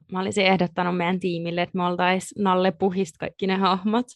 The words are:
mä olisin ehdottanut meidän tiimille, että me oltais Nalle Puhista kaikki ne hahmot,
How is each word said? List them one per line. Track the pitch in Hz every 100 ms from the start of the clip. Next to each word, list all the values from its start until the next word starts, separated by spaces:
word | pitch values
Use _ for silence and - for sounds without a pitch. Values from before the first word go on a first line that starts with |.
| -
mä | 185
olisin | 190 202 190
ehdottanut | 185 175 170 180 180
meidän | 175 185
tiimille, | 185 170 170 175
että | 175 185
me | 175
oltais | 180 180 185 - -
Nalle | 196 185 185
Puhista | 185 196 180 180 -
kaikki | - - 190
ne | 190
hahmot, | 190 185 208 226 247